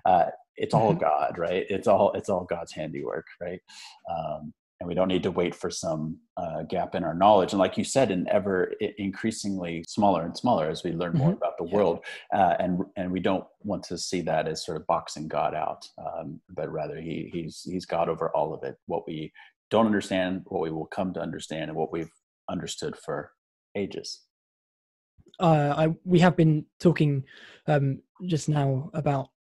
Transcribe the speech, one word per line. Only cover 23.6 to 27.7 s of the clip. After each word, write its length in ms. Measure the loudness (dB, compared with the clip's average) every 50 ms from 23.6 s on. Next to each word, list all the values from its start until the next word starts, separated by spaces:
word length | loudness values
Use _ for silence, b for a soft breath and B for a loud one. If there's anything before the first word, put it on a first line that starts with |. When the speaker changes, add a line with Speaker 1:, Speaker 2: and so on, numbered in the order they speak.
| _ _ _
Speaker 1:
ages. 480 | -6 -6 -6 -6 -10 -10 -12 -14 -16 _ _ _ _ _ _ _ _ _ _ _ _ _ _ _ _ _ _ _ _ _ -20 -4 4
Speaker 2:
Uh, 340 | 6 6 6 6 6 2 2
I, 180 | 2 2 2 2 -2 _
we 140 | 4 6 8
have 160 | 8 8 6
been 300 | 6 6 6 6 4 0 -6 _ _
talking, 440 | 4 4 6 6 4 4 4 0 -4 B B B B B B B B
um, 340 | 2